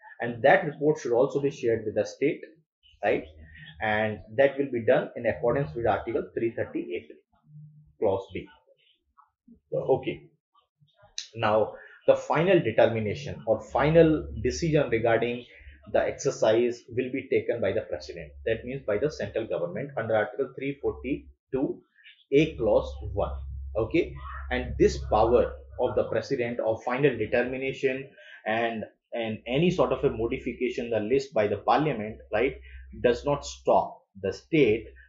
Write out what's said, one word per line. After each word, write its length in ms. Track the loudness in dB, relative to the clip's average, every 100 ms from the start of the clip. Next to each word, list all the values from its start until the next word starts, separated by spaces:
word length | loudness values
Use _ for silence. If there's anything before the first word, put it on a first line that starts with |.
| -20 -10
and 240 | -8 2
that 200 | 4 4
report 360 | 2 -2 0 0
should 140 | 2
also 280 | 2 2 0
be 80 | -2
shared 340 | -2 0 0
with 120 | -2 -2
the 100 | -2
state, 360 | -2 -2 -2 -10 _ _ _ _ -4
right? 200 | 0 0 -2 -18 -20 -20 -20 -6
And 380 | -2 0 0 -4 -6 2
that 180 | 2 2
will 100 | -4
be 140 | -2 2
done 240 | 2 2 -4
in 100 | -2
accordance 480 | 0 0 0 -2
with 140 | -2 0
Article 420 | 0 0 -4 -4 -4
three 180 | -4 -4
thirty-eight, 520 | -6 -6 -6 -8 -10 -20 _ _ _ -20 -20 -20 -20 -2
Clause 280 | 0 0 -4
B. 140 | -12 -14 -18 _ _ _ _ _ _ _ _ _ -20 -8
Okay. 540 | -4 0 0 0 -8 -10 _ _ _ _ _ _ _ -20 -16 -14 -4
Now, 380 | 0 2 0 -4 -18 -4 4
the 80 | 4
final 440 | 4 2 4 4
determination 840 | 4 4 4 4 -2 -4 -6 -6 0
or 160 | 0
final 680 | 0 0 4 8 8 6 -2 -4
decision 460 | -4 -2 0 2 2
regarding 560 | 2 2 2 2 -4 -10 -20 -20 -20 -4
the 60 | 0
exercise 840 | 0 -2 -4 0 4 4 2 -2 -8
will 220 | -6 -4
be 160 | -4 0
taken 300 | -2 0 -2
by 100 | -2
the 80 | -2
president. 500 | -4 -10 -10 -14 -14 -8 -4
That 180 | -4 -4
means 160 | -10 -4
by 100 | -2
the 120 | -2
central 340 | -4 -6 -6 -4
government 460 | -4 -4 -6 -8 -6
under 180 | 0 0
Article 360 | 0 -4 -6 -6
three 220 | -8 -6
forty-two 1000 | -6 -6 -6 -8 -8 -20 _ -4 -4 -6 -14 _ -20 -20 2
A 220 | 2 2 0
Clause 360 | 2 2 0 -8 -8
one. 200 | -4 -4 -6 -10 -10 -8 -4
Okay, 380 | -2 0 -2 -6 -14 -12 -6
and 240 | -6 -4 2
this 180 | 2 2 0
power 420 | 2 6 4 4 -2 -14 -4
of 160 | -2 0
the 100 | 0
president 540 | -2 -2 -2 -2 -2
or 220 | -2 -2
final 360 | -2 2 2 2
determination 920 | 0 0 0 -2 -6 -2 -2 -2 -8 -20 -20 -10 -2
and, 380 | 0 0 -2 -8 _ _
and 260 | -6 -4 -6 -2
any 240 | 2 2
sort 200 | 2 2
of 120 | 2
a 60 | 0
modification 800 | 0 -4 -4 -6 -4 -4 -4 -2
the 100 | -2
list 340 | 2 0 0
by 140 | 0 0
the 100 | 0
parliament, 600 | 2 2 2 -2 -6 -10 -6
right, 220 | -2 -2 -4 -16 -18 -18 0
does 200 | 2 2 0
not 200 | -2 -4
stop 560 | -8 2 2 2 -6 _ -8
the 120 | -6
state 540 | -6 0 4 4 2 -2 -18